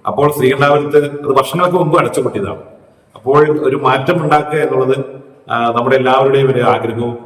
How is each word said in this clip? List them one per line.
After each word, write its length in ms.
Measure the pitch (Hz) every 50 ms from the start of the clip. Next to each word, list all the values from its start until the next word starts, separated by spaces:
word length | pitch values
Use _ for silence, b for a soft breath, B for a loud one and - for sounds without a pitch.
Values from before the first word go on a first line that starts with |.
| -
അപ്പോൾ 260 | - - - 143 147 147
ശ്രീകണ്ഠാപുരത്ത് 720 | 143 127 127 135 139 143 143 143 147 147 147 151 147 143
അത് 280 | 143 143 143 143 147 135
വർഷങ്ങൾക്ക് 440 | 131 131 - - 170 175 180 180
മുമ്പ് 220 | 180 156 151 156 170
അടച്ചുപൂട്ടിയതാണ്. 600 | 135 - - - 127 117 - 107 98 87 - - - - - - - - _ _ _ _ -
അപ്പോൾ 440 | - - 123 139 147 151 151 151 151
ഒരു 160 | 147 131 139
മാറ്റം 480 | - - 131 131 139 135 - 170 170 156
ഉണ്ടാക്കുക 340 | 147 147 151 151 - 151 156
എന്നുള്ളത്, 460 | 143 131 131 131 131 127 135 135 135 - - - - - - - - -
ആ, 220 | 117 117 120 117 117
നമ്മുടെ 240 | 117 - 131 131
എല്ലാവരുടെയും 540 | 135 127 127 127 135 135 139 135 139 139 131
ഒരു 100 | 123 120
ആഗ്രഹവും 580 | 120 113 110 - - 113 110 113 120 120 120 - -